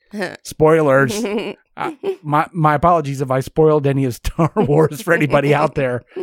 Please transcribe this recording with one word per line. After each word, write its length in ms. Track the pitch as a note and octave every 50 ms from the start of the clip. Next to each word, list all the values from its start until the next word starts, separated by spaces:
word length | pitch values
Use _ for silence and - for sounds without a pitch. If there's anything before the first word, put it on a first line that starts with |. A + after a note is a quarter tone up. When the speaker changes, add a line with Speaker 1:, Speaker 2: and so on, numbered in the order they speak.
| _ _
Speaker 1:
<laughs> 260 | - G#3 F#3 D#3 - - -
Speaker 2:
Spoilers. 800 | - - - D#3 D#3 D#3+ D#3+ D#3 C#3+ C3 C3+ C#3 B2 A#2 G#3 A#3 G3
Speaker 1:
<laughs> 260 | G#3 A3+ F#3+ G3+ G#3 - _ _ _ -
Speaker 2:
Uh, 160 | - - D#4 - - G4 F#4+ -
my, 240 | - D3+ D3 D3 D#3+ -
my 240 | - F3+ D3+ D3+ D3+
apologies 460 | C#3+ - E3+ F3 E3 D3+ C#3 C#3 C3
if 100 | C#3+ B2+
I 80 | C3 C3+
spoiled 480 | C3 - - - D#3 D#3 D3+ D#3 C#3 C#3
any 160 | C3+ C3+ C3+
of 100 | B2+ A#2
Star 380 | - - - - - E3 D3 -
<laughs> 40 | G#3+
Wars 440 | G3 B2+ D3 D#3 D#3 D3 D3+ -
for 120 | - E3+ E3+
anybody 400 | E3+ D3+ C#3 C#3+ C#3+ C#3 C#3+ D3
out 180 | C#3+ D3+ D3+ -
there. 300 | D#3 C#3 B2+ B2 A#2+ - _ - F#4+